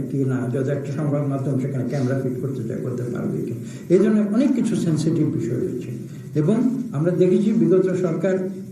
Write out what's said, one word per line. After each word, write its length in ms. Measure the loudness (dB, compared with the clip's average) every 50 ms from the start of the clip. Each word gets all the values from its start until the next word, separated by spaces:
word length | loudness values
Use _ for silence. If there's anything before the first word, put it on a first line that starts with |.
| -4 -2
কি 140 | -2 0 0
না, 240 | 0 0 -2 -2 -2 -2
যদি 160 | -2 -2 -2
একটা 220 | -2 -4 -4 -4
সংবাদ 360 | -4 -4 -2 0 0 0 0
মাধ্যম 320 | -2 -2 -2 -2 -2 -2 -2
সেখানে 240 | -2 -2 -2 -4 -4 -2
ক্যামেরা 300 | -2 -2 0 0 0 -2 -2
ফিট 180 | -4 -4 -4
করতে 260 | -4 -4 -4 -6 -6
চায়, 120 | -6 -6 -6
করতে 240 | -6 -6 -4 -4 -6
পারবে 340 | -6 -4 -4 -4 -4 -4 -4
কি, 120 | -4 -6 -6 -8 -10 -10 -12 -8 2 4
এই 100 | 6 6
জন্য 240 | 6 6 4 4 2 2 2
অনেক 200 | 2 4 4 2
কিছু 200 | 2 0 0 0
সেনসিটিভ 520 | 0 0 2 2 2 2 2 2 2 2
বিষয় 300 | 0 0 -2 -2 -2 -2
রয়েছে। 340 | -2 -2 -4 -4 -6 -8 -8 -10 -10 -10 -12 -14 -14 -12 -4 -2
এবং 460 | 0 2 2 2 2 2 0 0 -2 -4 -4
আমরা 200 | -2 0 0 2
দেখেছি 400 | 4 4 4 4 4 4 4 4
বিগত 440 | 4 4 4 6 6 4 4 2 0 0
সরকার 480 | 0 0 0 0 0 0 0 0 -2 -4 -8 -10 -8 -4